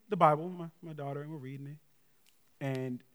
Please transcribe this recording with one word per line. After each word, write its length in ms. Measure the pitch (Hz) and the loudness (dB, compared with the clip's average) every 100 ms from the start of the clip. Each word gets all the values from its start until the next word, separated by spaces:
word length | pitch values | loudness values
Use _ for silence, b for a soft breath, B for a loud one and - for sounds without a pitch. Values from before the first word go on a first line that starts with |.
| - | -6
the 80 | 196 | 6
Bible, 320 | 160 151 175 | 8 8 0
my, 160 | 175 165 - | -8 -10 -10
my 100 | 170 | -12
daughter, 280 | 151 139 143 | -8 -6 -6
and 100 | 147 | -8
we're 60 | 160 | -10
reading 300 | 131 139 143 | -10 -10 -12
it. 1000 | 151 - _ _ _ - _ _ _ 139 | -14 -20 _ _ _ -20 _ _ _ -2
And 360 | 131 131 123 - | -2 -2 -6 -10